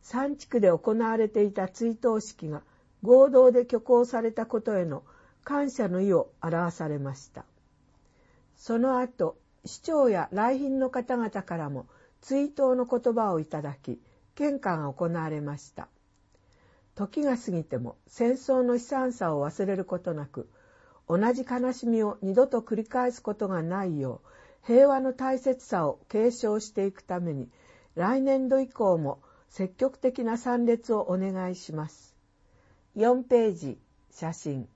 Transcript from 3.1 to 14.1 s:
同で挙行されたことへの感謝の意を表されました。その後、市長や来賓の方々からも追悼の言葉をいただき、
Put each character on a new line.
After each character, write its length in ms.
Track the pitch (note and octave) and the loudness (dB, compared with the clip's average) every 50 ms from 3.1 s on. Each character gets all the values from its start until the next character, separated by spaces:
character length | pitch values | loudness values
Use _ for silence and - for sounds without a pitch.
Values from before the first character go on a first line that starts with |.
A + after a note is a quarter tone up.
| B3 C4 C4+ C#4 | 10 10 10 8
同 220 | C4 B3+ C4 B3+ | 8 8 8 10
で 80 | A#3+ B3 | 8 6
挙 200 | A#3+ A#3+ B3 A3+ | 2 2 -2 -4
行 240 | A3+ - B3 A#3+ B3 | 2 4 4 4 4
さ 180 | A#3+ - A#3 | 2 -2 -2
れ 100 | A3+ A3+ | -2 -2
た 140 | A3+ - A3+ | -4 -4 -6
こ 140 | A3+ - A3 | -4 -4 -4
と 160 | G#3+ - G#3+ | -2 -2 -2
へ 80 | F#3+ F3+ | 0 -2
の 180 | E3 C#3+ C#3+ - _ - - _ _ _ _ _ | -2 -4 -8 -10 _ -20 -20 _ _ _ _ _
感 260 | - D4 C#4+ C#4+ C#4 | -4 -2 -2 -2 -2
謝 180 | - - G#3+ F#3 | -2 -4 -4 -2
の 120 | F3 F3+ | 0 0
意 120 | G3 G3+ | 2 2
を 180 | F#3 E3+ - - _ _ | 2 2 2 0 _ _
表 280 | - E3 E3 E3 F3 E3+ | -6 -4 -2 -2 -2 -2
さ 180 | E3+ - E3 D#3 | -4 -6 -6 -6
れ 100 | D3 D3 | -4 -6
ま 160 | C#3 C3+ C3 | -6 -8 -10
し 140 | C3+ - - | -12 -18 -20
た。 160 | _ - - _ _ _ _ _ _ _ _ _ _ _ _ _ _ _ _ _ _ _ _ _ _ | _ -20 -20 _ _ _ _ _ _ _ _ _ _ _ _ _ _ _ _ _ _ _ _ _ _
そ 220 | _ - - A3+ A#3 | _ -8 -4 0 0
の 200 | A#3+ C4 C4 B3 | 2 2 2 0
後、 380 | B3+ B3 - - - - - _ _ _ _ _ _ | -2 -4 -4 -4 -4 -4 -4 _ _ _ _ _ _
市 160 | - - - | -18 -18 -10
長 280 | _ - D#4+ D4+ C#4 A#3+ | _ -2 2 4 4 4
や 200 | G#3 F3 D3+ - | 2 0 -2 -4
来 260 | - G3 G#3+ B3 C4+ C4 | -2 -2 0 0 0 -2
賓 120 | C#4+ C#4 C4+ C4+ | -2 -2 -2 -2
の 120 | C4 B3+ | -2 -2
方 260 | B3+ B3 A#3+ - B3+ | -2 -6 -4 -4 -2
々 140 | A#3+ A#3 G#3+ - G3+ | -2 -2 -4 -6 -8
か 140 | F#3 - F3+ | -8 -8 -8
ら 140 | E3 D#3 C#3+ | -6 -6 -6
も 160 | C#3+ C3 - - _ _ _ _ _ _ | -8 -10 -12 -14 _ _ _ _ _ _
追 260 | - - C4+ C#4 C#4+ | -8 -4 -2 0 0
悼 280 | C#4+ C#4+ - C#4 C4 B3+ | -2 -2 0 2 2 2
の 120 | B3+ B3 | 2 0
言 260 | A#3+ C4 A#3+ A#3+ B3+ | -2 -2 0 0 0
葉 200 | A3+ A#3 A3 G3+ | 0 0 0 0
を 80 | F3+ D#3+ | 0 -2
い 40 | D#3 | -4
た 180 | D#3 - D3+ | -4 -8 -8
だ 120 | D3+ C#3 C#3 | -8 -8 -12
き、 260 | - - - A#2+ - _ _ | -12 -10 -12 -12 -12 _ _